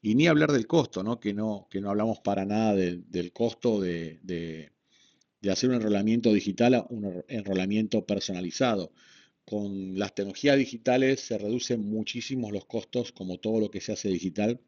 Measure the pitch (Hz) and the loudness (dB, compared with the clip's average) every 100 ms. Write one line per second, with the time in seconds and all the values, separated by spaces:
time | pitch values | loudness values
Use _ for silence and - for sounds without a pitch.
0 | 107 117 165 151 151 139 110 170 131 92 | 2 4 6 6 4 2 4 2 2 -2
1 | 101 120 104 101 110 101 - 98 101 104 | -4 -2 -2 -2 -2 -4 -6 -6 -2 0
2 | 110 110 - 101 95 107 110 101 90 87 | 0 -2 -2 -2 0 2 4 4 2 -2
3 | 90 87 87 - 117 - 123 107 92 85 | -6 -6 -6 -2 -2 0 0 0 0 -4
4 | 82 80 92 87 82 80 76 _ _ _ | -6 -12 -8 -6 -6 -10 -16 _ _ _
5 | _ _ _ _ 101 95 127 123 107 104 | _ _ _ _ -2 2 2 2 2 2
6 | 107 117 117 104 101 90 120 127 - 117 | 4 4 4 4 2 2 4 4 0 -8
7 | 101 90 - 123 101 92 95 107 110 113 | -8 -8 -8 -8 -2 0 2 0 2 0
8 | 104 98 - 92 90 - 127 104 85 _ | 0 -2 -2 -6 -6 0 0 0 -4 _
9 | - - _ _ - 104 101 98 95 95 | -20 -20 _ _ -8 -6 -4 -6 -6 -4
10 | 98 - 98 92 143 139 127 117 120 127 | -4 -4 -6 0 4 4 2 -2 0 2
11 | 131 135 - 107 104 120 - 120 104 110 | 4 0 -2 -4 -2 -4 -2 -2 -2 -4
12 | 107 120 - 131 110 101 - 113 - 123 | -4 -8 -6 -6 -4 -6 -6 -8 -4 -6
13 | 117 - 92 90 107 110 107 98 - 104 | -6 -8 -8 -6 -2 0 0 -4 -6 -4
14 | 101 92 90 82 107 123 | -2 -2 -2 -2 -2 -2